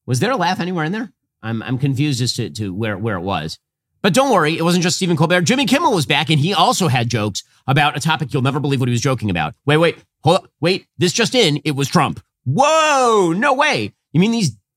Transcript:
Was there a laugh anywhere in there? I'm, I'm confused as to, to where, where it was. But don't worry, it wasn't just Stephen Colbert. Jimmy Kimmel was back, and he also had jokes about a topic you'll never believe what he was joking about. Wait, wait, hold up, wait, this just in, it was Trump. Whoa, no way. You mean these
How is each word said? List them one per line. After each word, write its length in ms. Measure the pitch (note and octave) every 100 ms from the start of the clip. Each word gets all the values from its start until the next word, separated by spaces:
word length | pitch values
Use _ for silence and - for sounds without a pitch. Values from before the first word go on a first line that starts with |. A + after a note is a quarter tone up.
Was 160 | - B2+
there 100 | A3+
a 60 | B3+
laugh 240 | E3+ F#3
anywhere 240 | F3+ F3+
in 80 | D#3
there? 200 | G#3+ C4 _ _ _
I'm, 200 | A2 A2+
I'm 160 | A2+ B2+
confused 420 | C#3 B2 D3+ B2+
as 140 | B2
to, 160 | - A2+
to 240 | - G2+
where, 240 | F#2 A2 F#2+
where 180 | A2+ F#2+
it 60 |
was. 360 | F#2 F2 D#2+ - _ _ _ _
But 100 | G3+
don't 180 | B3+ C#4
worry, 280 | G3 D3+ D#3+
it 40 |
wasn't 200 | E3+ F3
just 140 | E3+ -
Stephen 200 | F3+ D3+
Colbert. 260 | E3+ F3+
Jimmy 220 | E3 B3+
Kimmel 300 | A#3+ C#4+ E4
was 120 | F#3+ C#3
back, 220 | C#3+ D#3
and 100 | D3
he 140 | E3+
also 360 | F3 G3+ A#3+ E3
had 200 | B2 A#2
jokes 340 | A2+ G#2+ - - _ -
about 300 | C#3 D3 C#3+
a 40 |
topic 320 | D#3 D#3 C#3+
you'll 100 | D3
never 180 | C3 C#3+
believe 200 | C#3+ C3
what 80 | B2+
he 40 |
was 80 | A#2+
joking 300 | C#3 B2+ G#2+
about. 240 | E2+ D2+ -
Wait, 140 | C#3 D3+
wait, 260 | E3 - _ _
hold 140 | D3+ F3+
up, 140 | - _
wait, 260 | E3 F#3+ - -
this 140 | F3
just 220 | - A3
in, 260 | B3 F3 D3
it 100 | D#3
was 140 | C3+ C3+
Trump. 340 | F3+ B2 - - _
Whoa, 880 | B2+ E3+ D4 D#4+ D#4 C#4 A#3+ G#3+ F3
no 200 | F3 D4
way. 400 | C4+ D4+ D#3+ G#2 - _
You 80 | D3+
mean 120 | G#3+
these 240 | A#3 D#3+ - _